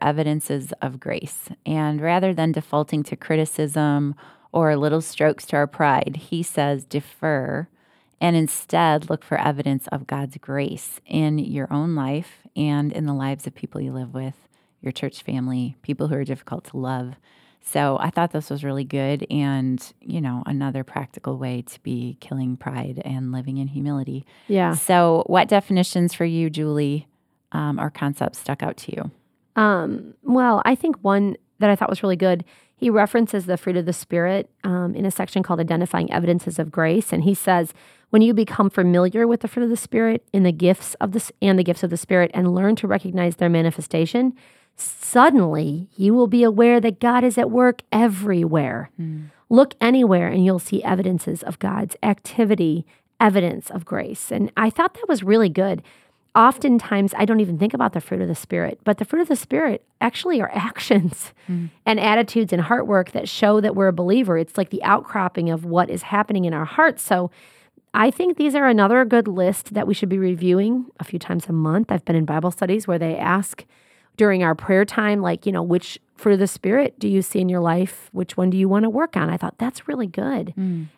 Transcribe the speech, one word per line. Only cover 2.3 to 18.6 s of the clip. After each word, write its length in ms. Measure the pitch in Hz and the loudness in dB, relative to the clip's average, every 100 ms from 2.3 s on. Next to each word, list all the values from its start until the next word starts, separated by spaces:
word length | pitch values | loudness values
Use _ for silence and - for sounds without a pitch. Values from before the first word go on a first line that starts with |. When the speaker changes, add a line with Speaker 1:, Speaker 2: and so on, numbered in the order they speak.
Speaker 1:
than 160 | 165 160 | 0 0
defaulting 500 | 160 - 147 151 151 | -2 -2 -2 -2 -4
to 100 | 147 | -4
criticism 1000 | - - 156 156 - 151 156 151 143 143 143 - _ _ | -8 -2 -2 -2 -2 -4 0 0 0 -2 -6 -14 _ _
or 240 | 170 156 | 0 2
little 280 | 147 151 160 | 2 0 0
strokes 420 | 160 - 151 - - | -4 0 0 0 -2
to 100 | 147 | -2
our 100 | 147 | -2
pride, 480 | - 147 131 - 151 - | 0 2 2 0 -6 -8
he 120 | 170 | -8
says, 420 | 175 - 143 139 - | -4 -2 -2 -2 -6
"Defer 840 | 147 - - 160 143 131 143 175 _ _ _ _ - | -8 -8 -6 -4 -2 -4 -6 -8 _ _ _ _ -4
and 140 | 170 | 0
instead 720 | 165 156 - - 165 165 151 156 | 2 0 -4 -4 2 2 2 -2
look 140 | 160 | -6
for 160 | - 147 | -4 -2
evidence 480 | - 143 143 135 - | -2 -2 -2 -4 -4
of 200 | 143 131 | -8 -6
God's 280 | 139 139 - | -8 -8 -10
grace 640 | - 139 139 - - - - | -8 -6 -6 -8 -14 -16 -6
in 320 | 156 151 151 | -2 0 0
your 340 | 139 139 135 | -2 -6 -4
own 220 | 143 165 | -2 -2
life 440 | 156 135 147 175 - - - | -2 -2 -4 -8 -16 -12 -4
and 340 | 147 147 147 | -2 0 -2
in 140 | - 151 | -2 -4
the 80 | |
lives 320 | 139 135 139 - | -2 -4 -6 -10
of 80 | |
people 260 | - - - | -12 -12 -8
you 120 | 135 | -8
live 200 | 131 127 | -8 -10
with, 360 | 131 131 - _ _ _ _ | -8 -10 -12 _ _ _ _
your 100 | 131 | -12
church 320 | - 135 - | -8 -10 -10
family, 540 | - 131 127 127 123 - | -8 -6 -4 -4 -6 -8
people 260 | - 135 135 | -8 -6 -4
who 80 | 143 | -4
are 80 | |
difficult 400 | 135 131 - - | -6 -8 -12 -14
to 120 | - 135 | -12 -10
love." 360 | 127 127 123 131 _ _ _ _ | -6 -6 -8 -14 _ _ _ _
So 380 | - 151 143 135 | -6 -2 0 0
I 80 | 165 | -2
thought 200 | - 170 | -2 -2
this 180 | 156 - | -4 -6
was 140 | 143 | -6